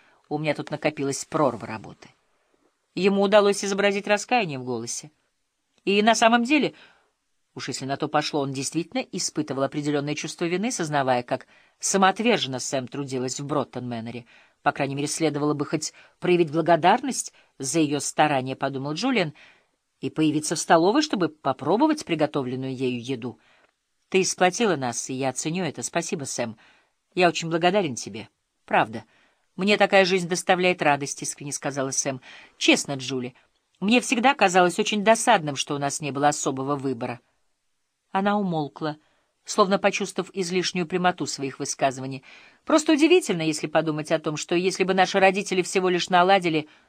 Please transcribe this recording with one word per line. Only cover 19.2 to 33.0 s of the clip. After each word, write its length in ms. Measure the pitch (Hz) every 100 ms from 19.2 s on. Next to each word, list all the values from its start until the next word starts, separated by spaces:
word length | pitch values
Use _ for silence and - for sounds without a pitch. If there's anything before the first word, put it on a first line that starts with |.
| 156 - - _ _ _ _ _
«и 80 | 135
появиться 460 | - 156 151 151
в 40 | 165
столовой, 420 | - 170 180 285
чтобы 260 | 302 220 156
попробовать 760 | - 139 - 139 214 311 285
приготовленную 720 | - 160 147 147 123 131 131
ею 280 | 127 131 123
еду. 360 | 120 123 120 - _ _ _ _ _ _ _
Ты 160 | 190
сплотила 540 | 175 - 185 180 220 147
нас, 320 | 127 117 -
и 40 |
я 200 | 131 135
ценю 320 | - 160 180
это. 180 | 160 123
Спасибо, 400 | - 175 170 180
Сэм. 340 | 135 - 117 - _ _ _ _ _
Я 120 | 175 175
очень 220 | - 165
благодарен 460 | 165 180 208 160
тебе. 340 | 113 - 110 - _ _ _
Правда. 380 | - 180 113 110 - _ _ _ _ -
Мне 180 | 196
такая 300 | 202 196 196
жизнь 240 | 180 190 170
доставляет 520 | 180 - 180 180 180
радость», 400 | 156 139 139 -
искренне 300 | 151 - 143
сказала 400 | - 147 139 135
Сэм. 300 | - 143 127 - - - -
«Честно, 360 | - - -
Джули, 420 | 135